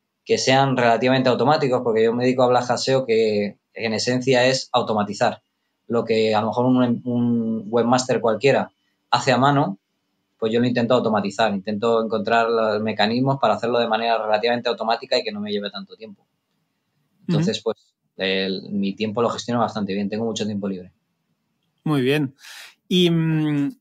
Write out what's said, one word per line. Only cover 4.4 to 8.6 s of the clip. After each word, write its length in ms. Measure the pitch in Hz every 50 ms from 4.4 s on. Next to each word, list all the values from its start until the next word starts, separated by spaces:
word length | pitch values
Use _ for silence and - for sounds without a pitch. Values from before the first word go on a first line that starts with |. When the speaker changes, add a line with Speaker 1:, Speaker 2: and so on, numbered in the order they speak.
| 123
Speaker 1:
es 220 | 131 131 131 - -
automatizar. 680 | - 123 107 110 110 107 101 104 101 - 120 - - - _ _ _ _ _ _ _ _ _ -
Lo 160 | 117 117 113
que 300 | 117 113 110 110 110 107
a 40 | 107
lo 60 | 110 110
mejor 180 | 110 123 123
un, 360 | 127 127 127 123 120 117 - -
un 600 | 127 120 120 120 120 120 117 113 113 113 110 98 101
webmaster 520 | 113 120 113 120 127 127 123 - 120 110
cualquiera 500 | - 113 107 104 - 139 127 107